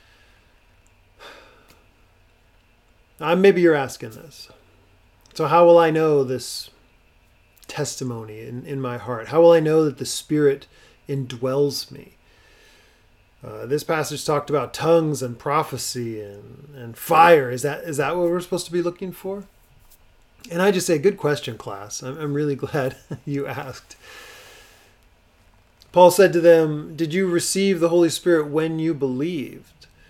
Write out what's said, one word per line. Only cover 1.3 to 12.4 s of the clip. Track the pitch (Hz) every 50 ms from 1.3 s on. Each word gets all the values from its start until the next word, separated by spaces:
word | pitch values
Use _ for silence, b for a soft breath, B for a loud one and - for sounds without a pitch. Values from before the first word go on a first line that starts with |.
| B B B B B B B B B B B B _ _ _ _ _ _ _ _ _ _ _ _ _ _ _ _ _ _ _ _ _ _ _ _ _ _
Uh, | 160 151 170
maybe | 185 190 202 190 180
you're | 175 170 160
asking | 147 135 123 - - 123 113
this. | 113 117 - 147 - - - - - _ _ _ _ _ _ _ _ _ _ _ _ _ _ _ _
"So | - 160
how | 143 156 170 175
will | 170 170 170
I | 165 160
know | 156 160 160 156 151 143 135
this | 123 131 123 - - - - - - - _ _ _ _ _ _ _ _ _ _ _ _ _ _ _ _ _ _
testimony | - - - 147 131 - - 143 127 120 113 113 107 107 110
in, | 117 123 120 123 -
in | 160 147 139
my | 131 123 120
heart? | 120 98 110 123 113 113 -
How | 131 156
will | 170 170 170
I | 165
know | 156 156 156 160 160
that | 151 131 -
the | 131
Spirit | - - - - - 151 151 147 143 139 139 - b b b b b b b b -
indwells | 143 139 135 123 127 117 123 131 131 139 143 147 127 - - -
me?" | 131 - - - _ _ b b b b